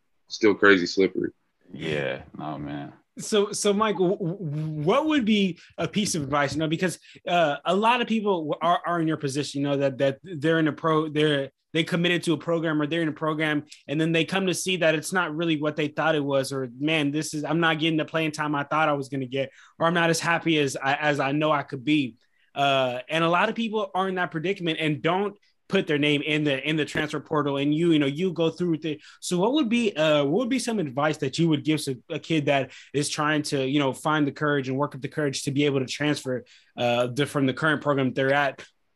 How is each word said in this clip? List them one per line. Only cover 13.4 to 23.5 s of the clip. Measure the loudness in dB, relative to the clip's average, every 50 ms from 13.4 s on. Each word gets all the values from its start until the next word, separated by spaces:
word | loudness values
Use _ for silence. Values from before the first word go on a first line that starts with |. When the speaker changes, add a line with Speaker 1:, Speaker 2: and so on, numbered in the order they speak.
| 0 0 0 -2 -4 -6 -14 -16 _ -6
Speaker 3:
and | -2 0
then | 0 2 2
they | 2 2
come | 2 0 -2 0 0
to | -2
see | -2 -2 -2 -2 2
that | 2 2 2
it's | 2 0 -2
not | -2 -2 -2 -2 -2
really | -2 -2 0 0 0
what | 0 -2 -2
they | -2 -4 -4
thought | -2 0 0 2 2
it | 2 0
was, | 0 0 0 0 -2 -4
or, | -6 -6 -8 -8 -4
"Man, | -2 0 2 2 2 0
this | 0 -2 -4 -4 -6
is, | -6 -4
I'm | -2 0 2
not | 2 2 2 2
getting | 0 0 0 0
the | -2
playing | -2 -2 -2 -2 -2
time | -2 -4 -4 -2 -2
I | -2 -2
thought | 0 0 2 2 2
I | 2
was | 0 -2 -4
gonna | -6 -6 -6
get, | -4 -4 -4 -4 -4 -8 -16 -20 -16 _ 0
or | 0
I'm | 2 4
not | 4 4 4
as | 2 2
happy | 2 0 0 0 2 2 2 4
as | 2 2 0 -2
I, | -2 -2 0
as | 0 2 0 2 2
I | 0 0 0
know | 2 2 2
I | 2 0 -2
could | -4 -8 -6 -2
be." | 0 2 2 2 -2 -6 _ _ _ _ _ _ _ -4
Uh, | 0 0 2 2 2 2 0 -2 -4 -6 -4
and | -2 0 2
a | 2
lot | 2 2 2
of | 2